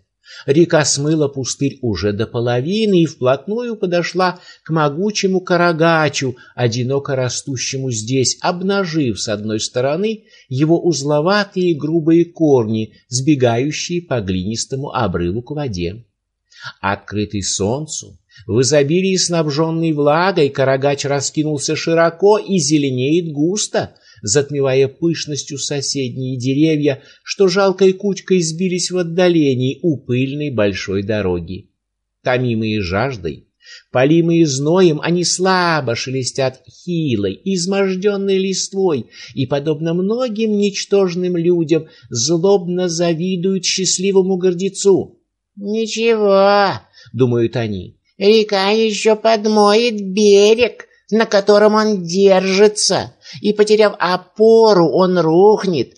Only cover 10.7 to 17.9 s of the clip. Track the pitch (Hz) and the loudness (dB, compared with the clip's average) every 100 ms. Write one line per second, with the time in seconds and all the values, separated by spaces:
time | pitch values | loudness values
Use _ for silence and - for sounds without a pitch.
10.7 | 170 175 139 143 151 165 208 196 185 180 | 2 0 -2 0 0 2 0 -2 -2 -2
11.7 | 147 151 165 156 165 170 - 156 131 110 | -2 -2 -2 2 2 2 0 2 4 2
12.7 | 110 110 _ - 123 139 143 120 117 143 | -2 -6 _ -10 -4 0 2 2 2 -2
13.7 | 151 - 175 175 123 95 92 92 113 - | -4 -6 -6 -4 -4 -2 -4 -4 -6 -6
14.7 | 131 143 117 104 87 87 107 123 147 139 | -8 -6 -4 -2 -2 -4 -4 -6 -8 -8
15.7 | 90 85 110 - _ _ _ _ - - | -6 -6 -8 -18 _ _ _ _ -20 -20
16.7 | - 98 101 - 104 104 101 95 - 98 | -8 -4 -4 -6 -6 -4 -6 -6 -2 -2
17.7 | 135 151 | -2 -6